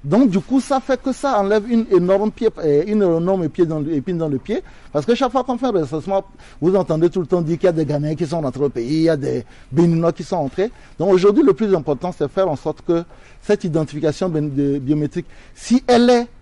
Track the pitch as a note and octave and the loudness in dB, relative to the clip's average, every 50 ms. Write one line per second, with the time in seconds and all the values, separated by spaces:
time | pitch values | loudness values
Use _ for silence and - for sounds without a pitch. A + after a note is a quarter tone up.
0 | - C#3+ D#3+ A3 C#4+ A3+ F3 G3 - - B3 C4+ A#3+ - C#4+ C4 - - C4 B3 | -2 0 2 4 4 4 2 0 -2 0 0 0 0 0 -2 -2 0 -2 -4 -2
1 | - C4+ B3+ - - C#4 B3+ G#3 G3 G3 G#3 G#3+ G3+ A#3+ A#3+ A3+ A3+ - G3+ F3+ | -2 -6 -6 -2 -2 0 0 0 2 2 2 0 0 2 0 0 2 4 2 2
2 | F3 F3+ F#3+ G3 G#3 A3 - - A#3 A3 - - E3+ D#3 C#3+ D3 E3+ G#3 G#3 G#3+ | 4 4 2 2 2 -2 -4 0 -2 -2 -2 0 0 2 2 2 2 2 0 2
3 | G3+ F3+ E3 E3 E3+ F#3 G3 F#3+ E3+ D3+ - - F3 D#3 D#3+ D#3 C#3+ D3+ E3 C#3+ | 2 2 2 2 0 0 0 0 -2 -4 0 0 0 0 0 -4 -4 -2 -4 -4
4 | B2+ F#3+ F3+ E3 D#3+ D#3 C#3 C3 - - G#3+ E4+ - - - - - - - D3 | -4 -4 -4 -4 -2 -2 -4 -6 -4 -4 -6 -6 -6 -10 -20 -20 -20 -6 -6 -4
5 | C#3+ - A#3+ - C4+ B3 A3+ C4+ A#3+ - B3 A#3 C4 B3+ G#3+ F3+ D#3 B2 D#3 D#3 | 0 0 0 0 0 0 0 -2 -2 -2 -4 -2 -2 -2 0 0 -2 -2 -6 -8
6 | - F#3 G3 G3 G3 - - - - - - - D3 F3 F#3 G3 F3 - D#3+ D#3 | -4 -2 -2 -2 -2 -4 -20 -20 -20 -20 -10 -2 0 2 2 2 0 0 0 2
7 | E3 F3 - F#3+ E3+ - F#3+ F3 E3+ D3+ E3+ D#3 - F#3 E3 D#3+ D#3 C#3+ D3 D3 | 2 0 0 -2 -2 0 -2 -2 0 -2 -2 0 0 0 0 0 -2 -2 -2 -2
8 | D3 D3+ D#3 - F3 C3+ F3 E3+ D#3 C3 B2 C3 D3 C#3+ - B2+ A#2 B2 D#3 D#3+ | -2 -4 -4 -4 -4 -4 -4 -4 -4 -4 -4 -2 -2 -2 -2 -4 -4 -2 0 2
9 | D#3+ D#3+ D#3+ C#3+ C3 C3+ B2+ B2+ A#2+ - - - - - C3 D3 F3 E3+ E3 E3 | 2 2 0 0 -2 -4 -4 -6 -6 -10 -20 -20 -16 -4 0 2 2 4 2 2
10 | E3 E3 E3 - E3+ - F#3+ F3 D3 C3 - - F#3+ A#3+ - - - - - - | 0 0 -2 -4 -6 -6 -4 -4 -4 -4 -2 -4 -4 -4 -4 -12 -20 -20 -8 -4
11 | D#3 G3 F#3+ F#3 F3 G#3 G3+ B3+ D4+ C4+ F#3+ - A3 G#3 F#3+ - - D#3+ C#3+ C3 | 2 2 4 6 6 4 4 6 4 4 4 2 2 0 0 0 0 -2 -4 -2
12 | - F3 F3+ - D3+ C#3 - F#3+ F#3+ F3+ D3+ B2+ - D#3+ D3+ - - - E3+ E3+ | -4 -8 -4 -4 -4 -4 0 0 0 0 -2 -4 -6 -8 -8 -6 -2 -2 -2 -2
13 | F3 - - - - - - - - - G#3 G#3 - F3+ D3 E3 D#3 - - D3+ | -2 -6 -18 -20 -20 -20 -20 -18 -2 -2 -2 -2 -2 -2 -2 -2 -2 -2 -6 -2
14 | D3+ D#3 D3 - F#3+ F#3 D#3+ D#3 D3 D3+ C3+ C#3 C#3+ C#3 C#3 C#3+ C3 B2+ D3+ D3+ | -2 -2 -2 -2 -4 -4 -2 -2 -4 -2 -2 -2 -2 0 -2 -4 -2 -2 -2 -2
15 | D3 C#3+ - F3 D#3+ - - - - - - - - - A3+ C4 - - B3 A#3+ | -2 -4 -6 -8 -10 -10 -20 -20 -20 -20 -20 -18 -2 0 0 0 2 4 4 4
16 | A#3+ A#3+ B3 A#3+ A#3 - - - | 6 4 4 2 0 -4 -12 -20